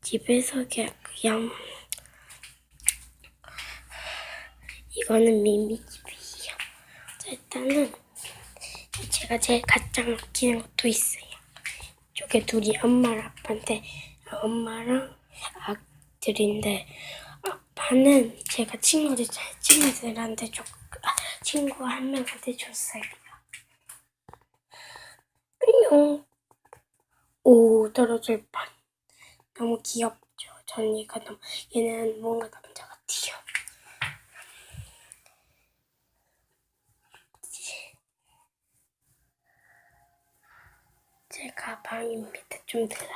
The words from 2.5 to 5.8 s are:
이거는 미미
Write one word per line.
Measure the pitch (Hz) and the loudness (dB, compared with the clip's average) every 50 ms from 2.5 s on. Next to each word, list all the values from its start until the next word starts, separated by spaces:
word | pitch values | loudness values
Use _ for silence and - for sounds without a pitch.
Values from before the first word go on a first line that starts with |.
| - _ _ _ _ - - - - - - - - _ - - _ _ - - - - - - - - - - - - - - - - - - - - - - - - - - - - - - - | -20 _ _ _ _ -4 -2 -2 -2 -2 -12 -20 -20 _ -20 -20 _ _ -20 -20 -16 -14 -14 -14 -14 -16 -18 -18 -16 -14 -12 -12 -12 -12 -12 -12 -14 -14 -16 -18 -20 -20 -20 -18 -18 -18 -18 -12 -6
이거는 | - - - 220 220 226 226 226 214 202 | -6 -2 2 6 6 8 8 6 6 6
미미 | 208 208 208 214 214 220 226 | 4 4 4 2 0 -2 -6